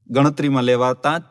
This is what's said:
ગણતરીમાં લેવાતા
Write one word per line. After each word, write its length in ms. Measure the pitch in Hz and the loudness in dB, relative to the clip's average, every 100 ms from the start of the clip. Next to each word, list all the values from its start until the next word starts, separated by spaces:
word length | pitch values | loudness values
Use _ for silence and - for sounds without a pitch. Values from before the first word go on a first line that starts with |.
| - | -6
ગણતરીમાં 540 | 123 143 143 147 135 | 0 0 0 -2 0
લેવાતા 580 | 123 123 127 123 143 165 - | 2 2 0 -2 -2 -4 -6